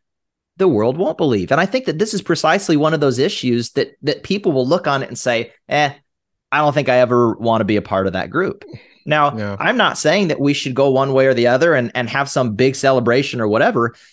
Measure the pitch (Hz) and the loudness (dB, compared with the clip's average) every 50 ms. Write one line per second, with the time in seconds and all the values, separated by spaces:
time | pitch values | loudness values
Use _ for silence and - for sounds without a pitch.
0 | _ _ _ _ _ _ _ _ _ _ _ - 190 185 131 104 107 120 131 160 | _ _ _ _ _ _ _ _ _ _ _ 0 0 2 2 2 0 0 0 -2
1 | 196 202 208 - 175 143 120 98 90 - 131 151 185 190 - 262 262 - 151 156 | -4 -4 -2 -2 0 0 0 0 0 0 0 0 0 0 -2 -4 -4 -4 -2 -2
2 | 214 226 - 185 - - 170 - - 156 165 202 202 - 160 143 151 156 160 151 | -2 -2 -2 -6 -2 -2 -2 0 2 0 0 0 0 0 0 2 2 2 0 2
3 | 147 135 120 120 139 196 - - - 123 120 120 117 - - 139 - - - _ | 0 0 0 0 -2 -2 -2 -4 -2 -2 -2 -2 -2 -4 -4 -4 -4 -4 -6 _
4 | - 143 139 - - - 190 202 202 185 147 131 127 131 165 185 180 156 139 131 | -6 -4 -4 -4 -4 -4 -4 -2 -2 0 0 0 0 0 0 0 0 -2 -2 -2
5 | 131 - 120 - - 127 120 113 117 - - _ _ - 139 147 147 139 135 - | -4 -6 -10 -6 -4 -2 -2 -2 -4 -6 -12 _ _ -4 -2 0 0 -2 -4 -8
6 | _ _ _ _ _ _ _ _ _ - 131 147 151 147 127 147 135 131 123 127 | _ _ _ _ _ _ _ _ _ -4 -2 0 0 2 0 0 0 2 4 4
7 | 127 117 123 123 120 113 104 - 113 117 113 110 107 95 107 101 92 - 101 95 | 4 4 4 4 4 2 0 0 0 0 2 2 2 2 0 0 0 0 -2 0
8 | 95 95 87 95 - - - 160 190 - - - - - - - - _ _ _ | 0 0 -2 -4 -8 -4 -4 -4 -2 -4 -4 -8 -14 -20 -20 -20 -20 _ _ _
9 | - - 151 151 147 143 120 110 104 101 101 101 - 180 247 240 202 156 117 - | -6 -2 0 2 2 0 0 -2 -8 -8 -6 -4 -4 -2 0 0 0 -2 -2 -2
10 | - 151 170 208 202 160 143 - 139 143 143 - - 139 127 139 139 139 131 131 | 0 0 0 2 0 -2 -2 0 0 -2 -2 -2 -4 -6 0 2 2 2 2 2
11 | 135 139 135 135 135 135 127 117 120 120 123 131 160 175 156 131 120 113 - 123 | 0 2 2 2 4 4 4 2 2 2 2 2 2 2 2 2 0 -2 -4 -6
12 | 120 110 127 139 143 135 - 143 127 120 104 101 127 135 135 - - 135 135 127 | -6 -4 -2 -4 -4 -2 -2 -2 -2 -2 0 2 0 0 0 2 2 2 2 2
13 | 113 117 120 135 139 - - 123 113 104 104 113 139 226 117 123 117 113 - _ | 2 2 2 2 0 -2 -4 -4 -2 0 2 2 2 2 2 0 -2 -2 -4 _
14 | _ _ | _ _